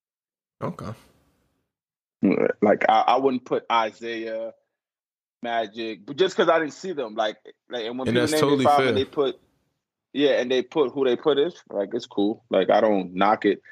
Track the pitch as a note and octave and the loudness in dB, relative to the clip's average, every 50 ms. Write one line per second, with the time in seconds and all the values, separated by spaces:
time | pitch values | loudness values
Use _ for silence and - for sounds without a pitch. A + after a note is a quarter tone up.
0 | _ _ _ _ _ _ _ _ _ _ _ - A#2+ C#3+ - - - G2 A2+ - | _ _ _ _ _ _ _ _ _ _ _ -10 -10 -10 -10 -10 -12 -14 -14 -16
1 | _ _ _ _ _ _ _ _ _ _ _ _ _ _ _ _ _ _ _ _ | _ _ _ _ _ _ _ _ _ _ _ _ _ _ _ _ _ _ _ _
2 | _ _ _ _ - G2 - - - - - - G#2 G#2 F2+ - - - A2 A2 | _ _ _ _ 0 2 2 2 0 0 0 0 2 2 2 2 2 4 4 4
3 | - - A#2 C3 C3+ C3+ B2+ B2 - - D3+ A2+ - - A#2 A#2 A2+ A2 G#2+ - | 4 4 2 2 2 0 0 -2 -4 -4 -6 -4 -2 0 0 0 0 -2 -6 -10
4 | A#2 A#2 A#2 A2+ A2+ A2+ A2 A2 A2+ A2+ A2 _ _ _ _ _ _ _ _ _ | -10 -10 -8 -8 -8 -8 -8 -8 -10 -10 -12 _ _ _ _ _ _ _ _ _
5 | _ _ _ _ _ _ _ _ - A#2+ A#2 A#2 A2+ G#2 G#2 A#2 A2+ A2+ A2 F2+ | _ _ _ _ _ _ _ _ -8 -4 -4 -4 -4 -4 -6 -8 -8 -8 -10 -10
6 | G#2 C#3 D3 C3+ F#3 F#3 - - E3+ E3 E3 D#3+ D#3+ C#3+ - - - F#3+ E3+ C#3+ | -14 -8 -2 0 0 0 0 2 2 2 2 2 0 -4 -6 -10 -10 -8 -8 -8
7 | B2 G#2+ G#2+ A2+ G#2+ G#2+ G#2 - _ - - _ _ - B2 A#2+ G#2+ A#2 B2 B2+ | -8 -6 -4 -4 -4 -4 -4 -8 _ -20 -20 _ _ -12 -10 -8 -8 -8 -8 -6
8 | C3 A2 A#2 B2 A#2+ - D3+ D#3 C#3+ C#3 C#3+ C3 C3 D3 C#3+ C#3+ C3+ B2+ A2 G2+ | -4 -2 0 0 0 0 0 0 2 2 2 2 4 4 4 4 2 2 0 0
9 | C3 - - D3+ C#3 C3 - - _ _ _ _ _ _ _ _ _ _ _ _ | -2 -2 -2 -2 -2 -2 -4 -6 _ _ _ _ _ _ _ _ _ _ _ _
10 | _ _ - C3+ D3 C3+ A#2+ G#2 B2+ B2 C3 B2+ B2 - - E3 C#3 B2 A2+ C#3 | _ _ -2 0 2 2 2 2 0 0 -2 -2 -2 -2 0 0 0 0 0 0
11 | C3+ B2+ A#2+ B2 - D#3 C#3 C#3 D3 F3 - - - - A2 G2+ G2+ F#2+ - A#2+ | 0 0 0 0 0 0 2 2 0 -2 -4 -8 -14 -8 -6 -6 -4 -4 -6 -8
12 | - - - G#2 G2+ G#2 A2+ - _ - G2+ F#2+ F#2 F#2 G2+ G#2+ A2 A2 G#2 F#2+ | -8 -6 -4 -2 -2 -2 -2 -4 _ -2 0 0 2 4 4 4 4 2 2 0
13 | F2+ F2 F2+ F#2 G2+ G#2 A2 - - G#2 F#2 - - - | -2 -4 -2 0 2 2 2 2 2 0 0 0 -4 -14